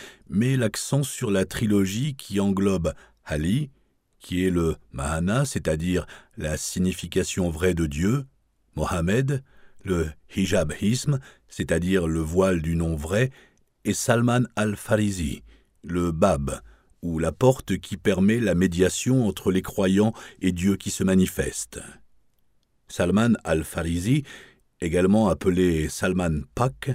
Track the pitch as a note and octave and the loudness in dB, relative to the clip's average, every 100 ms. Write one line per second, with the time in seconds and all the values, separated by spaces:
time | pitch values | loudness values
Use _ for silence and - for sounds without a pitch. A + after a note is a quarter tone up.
0 | - - - F#2+ B2 C3+ A2 - - C#3 | -16 -20 -6 0 2 2 0 -2 -2 -2
1 | C#3+ - A#2 F#2+ F#2+ - A2+ G2+ F#2+ G#2 | -2 -4 -2 0 0 -2 2 2 2 0
2 | D3 C3+ - G2+ G2+ G2 G2 F#2+ D#2+ - | -4 -6 -6 0 0 2 2 0 -2 -4
3 | - _ - D2+ E2 B2 C#3+ - _ _ | -12 _ -6 -2 0 0 -2 -10 _ _
4 | _ _ - F2+ F#2 F2 E2 D2+ - B1+ | _ _ -6 0 2 2 0 -2 -8 -8
5 | C#2 D#2+ F2 A#2+ C#3+ - D#2 D#2+ F2 F2 | -4 -2 0 0 -2 -2 -2 -2 0 -2
6 | - - - - D2+ D2+ - - F#2 F2+ | -2 -12 -20 -10 -6 -6 -6 -2 -2 -2
7 | F2 F#2 F2 - F2 D#2 F#2 E2+ D#2+ C#2+ | -4 -2 -2 -2 -2 0 0 2 0 0
8 | F#2 C#3 C3+ _ _ _ _ - D2 F2+ | 0 0 -4 _ _ _ _ -6 -4 -2
9 | E2+ A2 C#3 C#3 - - - - - F2 | 0 0 0 -4 -6 -20 -20 -14 -2 -2
10 | D#2 - _ - F#2+ G2 D#2 - G2+ B2+ | -2 -6 _ -2 0 2 0 -2 0 0
11 | - C3+ - - _ - F#2 E2 F2 F#2+ | 0 -2 -6 -20 _ -8 -2 0 2 2
12 | E2 D#2+ D#2 F2 F#2+ F2+ D#2+ E2 E2 D#2+ | 2 0 0 2 2 2 0 -2 0 -2
13 | D2+ G2+ C3 - - _ _ _ - G2 | -2 0 -2 -4 -20 _ _ _ -6 -2
14 | - A#2 A#2+ B2 A#2+ - G#2+ G2+ - G#2+ | 0 2 2 2 0 0 -2 -4 0 0
15 | G#2 F#2+ D2+ - - - _ _ - F2 | 2 0 -4 -6 -14 -20 _ _ -6 -2
16 | F2 D#2+ G2 D#2+ C#2 - - - _ _ | -2 2 2 2 -2 -8 -12 -20 _ _
17 | F2 D#2+ E2 D2+ B2+ C3 - F#2+ - - | -6 -2 -2 2 4 4 -2 -6 -6 -4
18 | - F#2 G2 A#2 G#2+ F2 F#2 E2+ F#2 - | 0 2 2 2 2 2 2 4 2 2
19 | - C3 G#2+ - - F#2+ - - F#2+ F#2+ | 0 2 0 0 0 0 -2 0 2 4
20 | A2 - - - F#2+ F2 F#2+ F#2+ - - | 2 0 -10 -4 -2 0 0 0 -2 -2
21 | F#2+ F#2+ F#2 - D2+ - - - - - | 2 4 4 0 -6 -6 -10 -14 -16 -20
22 | - _ _ _ _ _ _ _ - - | -20 _ _ _ _ _ _ _ -12 -2
23 | F2+ F#2+ A#2 A2 - D#2+ D#2 F2 E2+ E2+ | 0 2 4 2 0 -2 -2 -6 -2 -2
24 | F#2+ D3 C3 - - _ _ _ F2 F2 | 0 0 0 -12 -20 _ _ _ -2 2
25 | F#2 G#2+ G#2+ - G2 F2+ F2+ D#2+ D#2 - | 4 4 4 2 2 2 4 2 0 -2
26 | F#2+ F#2 F2 D#2 C#2 - B2+ - - | -2 0 0 -2 -4 -2 -2 -2 -6